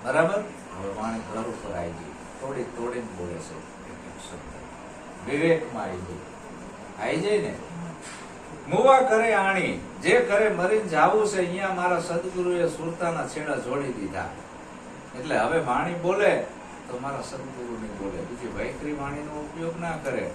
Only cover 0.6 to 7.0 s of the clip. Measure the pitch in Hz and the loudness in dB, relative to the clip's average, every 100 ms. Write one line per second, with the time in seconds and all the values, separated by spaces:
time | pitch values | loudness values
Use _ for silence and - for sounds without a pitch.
0.6 | - 92 98 101 110 113 107 110 110 - | -12 -8 -6 -4 -4 -4 -4 -4 -4 -6
1.6 | - - 85 - - - - - 135 127 | -6 -4 -4 -6 -10 -12 -14 -10 -6 -4
2.6 | 117 120 120 120 113 92 87 85 - 80 | -6 -4 -4 -4 -6 -6 -6 -6 -8 -12
3.6 | - - - - - - - - - - | -14 -16 -14 -14 -14 -14 -12 -12 -12 -12
4.6 | - - - - - - 107 143 165 160 | -14 -14 -14 -14 -14 -12 -4 2 6 6
5.6 | 156 120 92 92 90 87 - - - - | 2 -4 -4 -4 -6 -10 -12 -14 -14 -14
6.6 | - - - - | -14 -14 -14 -6